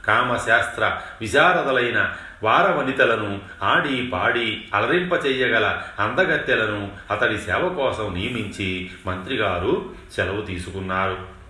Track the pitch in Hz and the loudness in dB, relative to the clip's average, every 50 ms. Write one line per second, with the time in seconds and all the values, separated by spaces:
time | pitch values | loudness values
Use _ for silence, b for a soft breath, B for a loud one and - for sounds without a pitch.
0 | - - 107 117 123 123 120 117 - 113 113 120 - - - - 110 95 87 B | 2 4 2 4 4 2 0 -2 4 4 4 4 4 0 0 0 0 0 0 B
1 | B B B B 113 104 92 139 156 180 180 165 143 139 131 127 120 120 110 104 | B B B B -6 2 4 6 6 6 4 4 2 2 2 2 2 2 2 2
2 | 95 85 B B B B B B 107 107 120 151 180 190 175 151 135 131 131 135 | 0 0 B B B B B B 2 4 4 6 6 4 2 2 0 -2 2 4
3 | 127 117 113 110 107 101 101 98 98 B B B 98 101 139 170 165 147 131 123 | 4 4 4 0 -2 -4 -6 -8 -10 B B B 0 2 2 2 2 0 -2 -2
4 | 123 123 98 90 101 117 120 120 117 110 101 - - - 104 101 113 123 160 180 | -2 -4 -2 0 0 2 2 2 -2 -2 -4 -6 -6 -2 0 0 2 2 2 2
5 | 180 175 175 147 139 139 131 127 127 117 113 113 104 98 87 85 B B B - | 2 0 -2 0 0 0 0 2 2 2 2 2 2 2 0 -2 B B B -2
6 | 101 110 123 156 190 175 156 - - 135 123 117 110 104 104 104 101 98 98 B | -2 0 2 2 2 2 2 -2 2 0 2 2 2 0 -2 -4 -6 -8 -10 B
7 | B B 101 - 127 110 110 98 - 90 90 117 165 180 180 147 135 123 95 110 | B B -2 0 2 0 0 -2 -2 -2 0 0 0 -2 0 0 0 -2 0 -2
8 | 107 101 87 87 101 120 127 113 104 95 - - 98 95 92 92 92 B B B | -4 -4 -4 -4 -4 -4 -4 -4 -6 -6 -6 -4 -4 -2 -2 -4 -6 B B B
9 | - 95 92 92 - - 135 110 107 98 90 87 90 113 170 220 - - B B | -6 -6 -6 -6 -4 -4 -2 0 0 0 0 0 2 2 0 0 -2 -8 B B
10 | B B - - 90 92 98 107 104 98 90 87 92 95 92 95 92 92 92 95 | B B -2 -2 -2 0 0 -4 -4 -4 -6 -6 -6 -6 -6 -6 -4 -2 0 0
11 | 95 95 92 92 92 - - - - | 0 0 -2 -6 -8 -14 -16 -18 -20